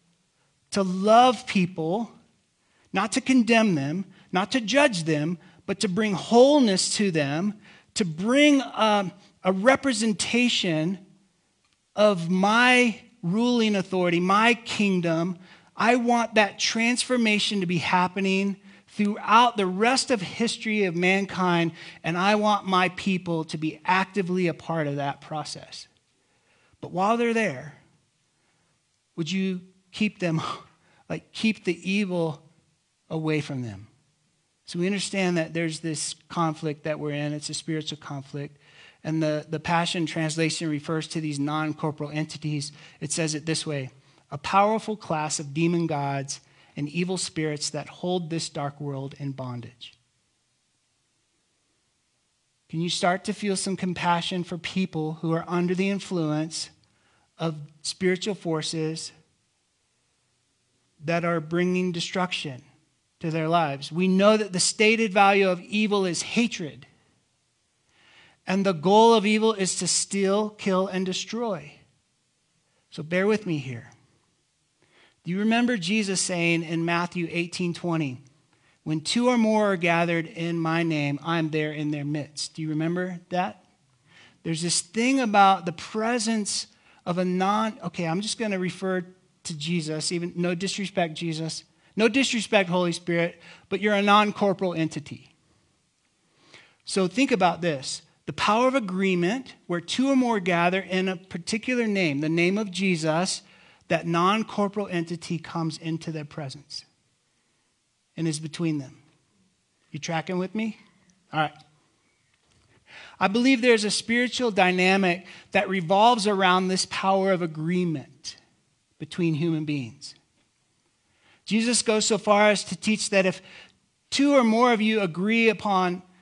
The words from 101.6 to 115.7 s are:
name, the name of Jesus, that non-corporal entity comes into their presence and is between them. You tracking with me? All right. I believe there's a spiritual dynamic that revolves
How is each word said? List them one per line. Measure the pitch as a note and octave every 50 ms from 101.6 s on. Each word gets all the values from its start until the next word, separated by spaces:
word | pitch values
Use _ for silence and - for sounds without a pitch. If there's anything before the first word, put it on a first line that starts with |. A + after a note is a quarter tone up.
| A3 - B3+ A#3+ A#3 A3
name, | G3+ G3 F#3 D#3+ C#3+ C#3
the | D3+ D#3
name | D#3+ E3+ F3 F3 G3 G3+
of | A3 G3+
Jesus, | F3+ F3 F#3+ F#3+ F#3 D#3+ D#3 D#3+ D#3 D#3+ F#3 F#3+ - - - _ - - - - - _ _ -
that | F3 E3 - E3+
non-corporal | E3+ E3+ F3 F#3 G3+ A3 A3 G#3+ - - G3+ G3+ G3+ G#3+ G3+ F#3+
entity | F#3 F3 E3 E3+ F3 E3 - - F3 D#3+
comes | D#3+ - - E3+ E3 E3 D3+ -
into | - E3 D#3+ D#3+ D#3+ -
their | D#3+ D#3+ D3+
presence | D3 - - D#3 C3+ - D3+ C#3 - - - - _ _ _ _ _ _ _ _ _ _ _ _ _ _ _ _ _ _ _ _ _ _ _ _ _ -
and | - E3
is | E3 D3+ D3+
between | D#3 D#3 C#3+ - F3 E3 D#3 D3
them. | C#3 B2+ - - _ _ _ _ _ _ _ _ _ _ _ _ _ _ _ _ _ _
You | - D3+
tracking | C#3+ - E3+ D#3+ D#3+ - F#3 F3+
with | F#3 F3+ F3+
me? | G#3+ A3 A3+ G#3+ - - _ _ _ _ _ _ _ _ _ -
All | D3+
right. | D#3 D3 - - - _ _ _ _ _ _ _ _ _ _ _ _ _ _ _ _ _ _ _ _ _ _ _ _ _ - - - - - -
I | - G3
believe | G3 A#3 A#3+ C4 C4+ A#3+
there's | A3 B3 A#3 A3 G3+
a | G#3
spiritual | - - - - A#3 A#3+ B3 B3 - - B3+ A#3+
dynamic | G3+ G3 F#3 F3+ F3+ F3+ F3+ F#3 F#3+ G3 G3 F3+ E3+ F#3 F#3+ - - - - _
that | - G3 G3+
revolves | F#3+